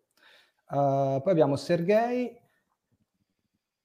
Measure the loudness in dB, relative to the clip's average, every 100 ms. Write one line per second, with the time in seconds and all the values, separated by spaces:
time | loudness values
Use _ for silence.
0 | _ _ _ -20 _ _ _ -2 0 0
1 | 0 0 0 2 2 0 -2 -2 2 2
2 | 2 -4 -6 -10 _ _ _ _ _ _
3 | _ _ _ _ _ _ _ _